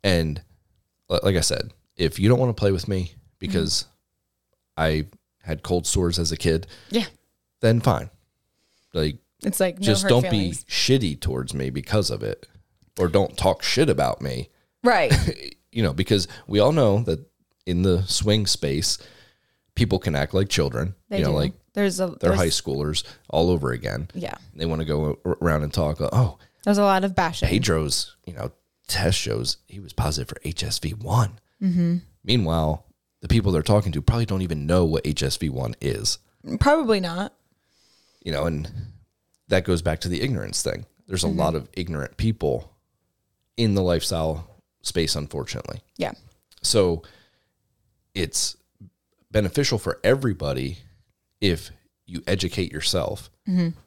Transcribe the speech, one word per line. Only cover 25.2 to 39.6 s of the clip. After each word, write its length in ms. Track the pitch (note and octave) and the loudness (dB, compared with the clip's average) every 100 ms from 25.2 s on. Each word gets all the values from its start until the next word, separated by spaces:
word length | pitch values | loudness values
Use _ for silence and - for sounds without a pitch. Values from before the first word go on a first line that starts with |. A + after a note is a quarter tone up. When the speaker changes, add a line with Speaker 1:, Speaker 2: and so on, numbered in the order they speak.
Speaker 1:
a-, 60 | F2+ - | -4 -2
around 200 | E2 D#2 | 0 0
and 80 | D2 | 0
talk, 240 | - D#2 D2+ | -2 -2 -2
"Oh, 380 | - A#2 B2+ - _ _ | 0 2 2 -2 _ _
Speaker 2:
There's 140 | - G#3 | 0 2
a 40 | |
lot 220 | G3+ F#3+ | 2 2
of 100 | G3 | 0
bashing. 360 | F#3 E3+ F3 - | 0 -2 -2 0
Speaker 1:
Pedro's, 680 | G#2 - D#2+ D2+ - - - | 2 2 0 0 -2 -4 -10
you 80 | - | -16
know, 200 | D#2 B1+ _ _ _ - | -10 -10 _ _ _ -8
test 300 | - F2+ - | -2 0 0
shows 400 | - A1 B1 - _ | -2 -4 -4 -6 _
he 100 | F#2+ | -18
was 140 | F2+ | -8
positive 360 | - - D#2 - | -4 -2 -2 -6
for 80 | - | -10
H 200 | - E2+ | -8 -6
S 140 | F#2 - | -6 -4
V 140 | D#2+ | -6
one." 380 | G#2+ B2+ A2+ G#2 - _ _ | -8 0 2 2 -4 _ _
Speaker 2:
Mm-hmm. 340 | F#3+ F3 E3+ F3 - _ | 0 2 0 0 -6 _
Speaker 1:
Meanwhile, 600 | - A#2+ E2+ E2 D#2 D#2 _ _ _ _ | 0 2 2 2 0 -2 _ _ _ _
the 80 | F2 | 2
people 240 | A#2 A2 | 2 4
they're 80 | E2+ | 0
talking 300 | D#2 G#2 G2+ | 4 2 2
to 80 | D2+ | 0
probably 240 | - A#2 | 2 2
don't 160 | A2 F#2+ | 0 -2
even 240 | F#2 D#2 | -2 -4
know 220 | D2 F2+ E2+ | 2 4 4
what 200 | D#2+ - | 2 -2
H 160 | C#2+ | -2
S 140 | C#2 - | -2 -2
V 140 | D#2 | -4
one 240 | C2 B1 A1+ | -4 -6 -4
is. 340 | C#2 A1 - - _ _ - - | -4 -2 -4 -4 _ _ -10 0
Speaker 2:
Probably 420 | C#4 D#4 B3+ G#3 | 2 2 2 0
not. 340 | F3 E3+ G3+ _ _ _ _ _ _ _ _ _ | -2 -6 -8 _ _ _ _ _ _ _ _ _
Speaker 1:
You 80 | F2 | -6
know, 140 | D2 E2 | -2 -2
and 240 | D2+ D#2 - - - _ _ _ _ _ | -2 -6 -10 -12 -16 _ _ _ _ _
that 160 | F#2+ | 0